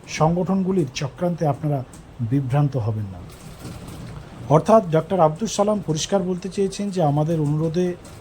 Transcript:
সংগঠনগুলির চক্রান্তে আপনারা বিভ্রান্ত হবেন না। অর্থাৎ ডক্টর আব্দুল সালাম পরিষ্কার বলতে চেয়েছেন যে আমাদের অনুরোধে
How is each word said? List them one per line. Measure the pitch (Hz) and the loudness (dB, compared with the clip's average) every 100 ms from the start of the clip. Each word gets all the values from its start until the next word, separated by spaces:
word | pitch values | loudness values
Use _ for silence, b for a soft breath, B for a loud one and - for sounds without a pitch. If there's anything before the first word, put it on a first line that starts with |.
| - | -10
সংগঠনগুলির | - 156 175 180 196 185 190 143 | 2 2 2 0 0 2 0 0
চক্রান্তে | - 139 - 175 165 156 | -2 -8 -2 -2 0 0
আপনারা | - 151 139 127 - - - | 0 -2 -2 -4 -14 -18 -6
বিভ্রান্ত | 113 139 127 143 147 131 | -2 0 2 2 2 0
হবেন | 110 107 98 | -2 -4 -6
না। | 90 - - - - - - - - - - - - - | -10 -16 -16 -18 -16 -14 -14 -14 -14 -14 -14 -16 -12 2
অর্থাৎ | 151 180 220 180 | 4 8 6 6
ডক্টর | 156 156 190 | 0 2 4
আব্দুল | 156 156 226 | 4 2 -4
সালাম | - 208 208 160 | 0 0 0 -2
পরিষ্কার | 156 - 202 | -2 0 0
বলতে | 180 180 190 | 0 -4 -6
চেয়েছেন | 202 196 190 202 | -2 -2 -2 -4
যে | 185 | 0
আমাদের | 151 147 151 165 | 2 2 0 0
অনুরোধে | 147 151 165 165 180 175 - - | 0 0 0 0 -2 -4 -12 -16